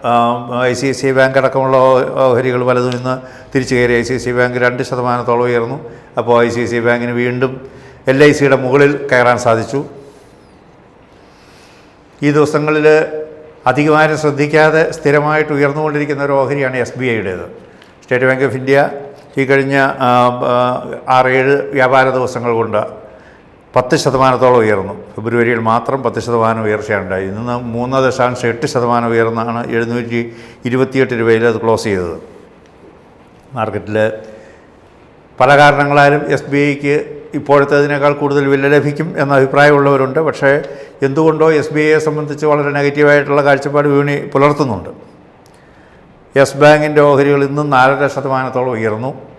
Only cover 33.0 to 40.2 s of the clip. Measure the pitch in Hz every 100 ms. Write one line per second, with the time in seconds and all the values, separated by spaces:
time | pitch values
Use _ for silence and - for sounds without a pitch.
33 | _ _ - _ - 127 107 101 98 107
34 | 110 - - - - - - _ _ _
35 | - _ _ - 131 143 147 143 143 143
36 | 143 147 143 139 - 143 143 143 143 147
37 | - - - 147 - 143 139 147 143 143
38 | 143 143 143 143 139 139 139 147 143 143
39 | 165 170 139 139 135 143 147 143 139 135
40 | 131 139